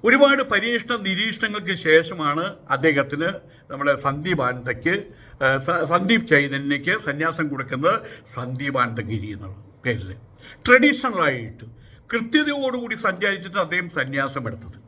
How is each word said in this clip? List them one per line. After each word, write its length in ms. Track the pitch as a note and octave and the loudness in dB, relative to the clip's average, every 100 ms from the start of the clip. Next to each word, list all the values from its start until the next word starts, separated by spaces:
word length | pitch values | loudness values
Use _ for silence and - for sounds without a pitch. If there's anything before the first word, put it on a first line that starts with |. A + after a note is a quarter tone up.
| G#3+ | 6
ഒരുപാട് 360 | C4 C#4 C#4 C4 | 6 6 6 2
പരീക്ഷണ 420 | G3+ A3+ A#3 - A#3+ G3 | 0 0 -2 -2 -4 -2
നിരീക്ഷണങ്ങൾക്ക് 640 | F#3 A3 G3 A3 G#3 F3+ F#3 E3 | -2 -2 -2 -4 -4 -4 -2 6
ശേഷമാണ് 560 | D#3 E3 F3+ D3+ D3+ F#3 F#3+ - C#3 | 6 6 -2 -2 -2 -4 -8 -4 0
അദ്ദേഹത്തിന് 520 | D#3+ C#3 C3+ C#3+ E3 G3 - - _ | 2 2 0 -2 -4 -6 -14 -20 _
നമ്മുടെ 220 | C#3 C#3+ C#3 C#3 | -4 0 0 0
സന്ദീപ് 360 | C#3 E3 E3+ B2 | -4 -2 0 0
ആനന്ദയ്ക്ക്, 480 | B2+ B2 A#2+ D#3 G3 - - - - | -2 -6 -2 0 -2 -4 -18 -20 0
ഏ, 20 | C3 C3+ C3+ | 2 2 0
സ-, 180 | E3+ D#3+ | -2 2
സന്ദീപ് 320 | F3 F#3 A3+ A3+ | 0 4 2 6
ചൈതന്യയ്ക്ക് 640 | D3 C#3 C#3 C#3 C#3+ D3+ F3+ D3+ | 4 4 -2 -2 -2 -2 -2 -4
സന്യാസം 360 | C#3+ E3 E3 D#3 | -2 -2 -2 -4
കൊടുക്കുന്നത് 420 | C#3 C3 C3 D#3+ A3 - - - - | -4 -4 0 2 0 -4 -18 -14 -10
സന്ദീപ് 420 | B2 B2+ C#3 C3 | -8 -6 -2 0
ആനന്ദഗിരി 460 | A#2+ A2+ G2+ G#2+ G2+ G2+ | 0 -2 -4 -6 -6 -10
എന്നുള്ള 240 | G2 F#2+ - _ | -12 -14 -20 _
പേരിൽ 260 | B2+ A#2 F#2 - - - - - - | -4 -4 -6 -14 -18 -20 -20 -10 4
ട്രഡീഷണലായിട്ട് 1000 | B3+ D4 - C4 G3+ D#3 B2+ A2+ - - - - - _ | 6 6 2 -2 0 -2 -2 -8 -14 -18 -20 -20 -20 _
കൃത്യതയോടുകൂടി 880 | A#3 A#3 D4+ D4+ C#4+ C4+ B3 A#3 A3+ | -4 0 0 0 -2 -2 -4 -6 -4
സഞ്ചരിച്ചിട്ട് 560 | G#3 F3+ G3+ G3 F#3 G3 E3 | -4 -2 -2 -2 -4 -4 -2
അദ്ദേഹം 240 | F3+ F3 - | -2 -4 -4
സന്യാസം 440 | C3 C#3 C3+ C#3 A#2 | -4 -2 -4 -4 -8
എടുത്തത്. 300 | G2 - - | -10 -14 -20